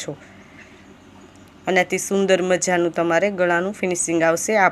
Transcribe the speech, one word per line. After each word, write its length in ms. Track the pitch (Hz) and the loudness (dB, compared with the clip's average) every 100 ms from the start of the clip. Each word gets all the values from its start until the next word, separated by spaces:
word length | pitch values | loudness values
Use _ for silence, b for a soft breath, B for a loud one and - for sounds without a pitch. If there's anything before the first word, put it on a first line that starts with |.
છો. 140 | - 147 B B B B B B B - - - - - - - - | -8 -14 B B B B B B B -20 -20 -20 -20 -20 -20 -12 -2
આનાથી 360 | 185 180 185 - | 0 0 -4 -2
સુંદર 300 | 196 196 185 | 0 2 2
મજાનું 500 | 185 180 175 175 175 165 | 2 0 0 0 0 0
તમારે 320 | 170 165 196 | 0 2 0
ગળાનું 480 | 196 180 175 185 214 | 0 0 0 -2 -4
ફિનિશિંગ 400 | 190 175 - 170 | -4 -2 -2 0
આવશે. 300 | 165 170 - 220 | 2 0 0 2
આ 140 | 185 | 2